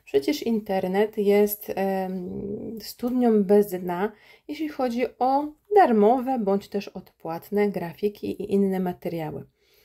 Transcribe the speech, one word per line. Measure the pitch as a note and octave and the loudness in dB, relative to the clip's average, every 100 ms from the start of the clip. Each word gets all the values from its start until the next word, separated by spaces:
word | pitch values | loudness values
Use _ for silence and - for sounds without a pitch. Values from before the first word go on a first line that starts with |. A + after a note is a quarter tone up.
Przecież | _ - - D4 | _ -2 0 -2
internet | A#3 A3 G#3+ F#3+ F#3 G3 G#3+ G#3+ | -2 -4 -2 -4 -2 0 0 0
jest, | G3+ G3+ G#3 G#3 - | 2 4 2 -2 -8
em, | - G3 F#3+ F#3 F#3+ F3+ G3 G3+ G#3+ A3+ A3+ | -4 -2 -2 -4 -6 -8 -10 -10 -10 -10 -14
studnią | - - A#3+ B3+ A#3+ G#3+ | -14 -8 -4 2 4 4
bez | F#3+ G#3 G3+ | 6 4 4
dna, | F3+ F3+ F3 G#3+ - _ _ - | -2 -6 -4 -4 -6 _ _ -12
jeśli | D4+ D4+ | -8 -8
chodzi | - B3+ A#3+ - - | -4 -4 -2 -4 0
o | B3+ C#4 D4+ - - | 0 0 -2 -10 2
darmowe | G#4 D4 A3 G#3 C4 B3 B3+ | 4 6 6 6 4 0 -2
bądź | F#3+ G3+ - | 0 0 -2
też | G3+ - | -8 -8
odpłatne | F#3+ - _ E3 E3 - G3+ G#3 | -14 -18 _ -10 -10 -4 0 0
grafiki | F3+ E3+ - G#3 G#3 G3+ F#3+ | -2 -8 -4 -6 -4 -10 -8
i | G3+ | -2
inne | G3 G3 F#3+ | 0 2 0
materiały. | F3+ F3 F3 E3+ D3+ C3+ - _ _ _ | -4 -4 -8 -6 -8 -10 -14 _ _ _